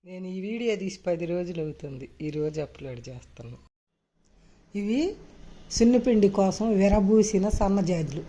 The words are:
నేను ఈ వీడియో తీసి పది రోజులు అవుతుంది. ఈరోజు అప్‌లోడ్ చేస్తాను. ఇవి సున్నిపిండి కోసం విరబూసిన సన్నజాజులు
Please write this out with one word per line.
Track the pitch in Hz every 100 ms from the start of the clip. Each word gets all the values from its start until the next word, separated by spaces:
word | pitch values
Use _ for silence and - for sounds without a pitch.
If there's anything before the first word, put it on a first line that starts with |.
నేను | 180 185 185
ఈ | 185
వీడియో | 196 233 233 202
తీసి | 190 -
పది | - 170 170
రోజులు | 175 175 165
అవుతుంది. | 156 143 143 135 131 -
ఈరోజు | 151 151 151 151
అప్‌లోడ్ | 147 - 139 120 117
చేస్తాను. | 123 - - 117 123 _ _ _ _ _ _ _ _ _ _ _
ఇవి | 202 202 240 349 427 - - - - -
సున్నిపిండి | - 233 247 247 220 196
కోసం | 196 190 - 220 202
విరబూసిన | 196 208 190 220 208 196 196
సన్నజాజులు | - 196 196 175 175 156 147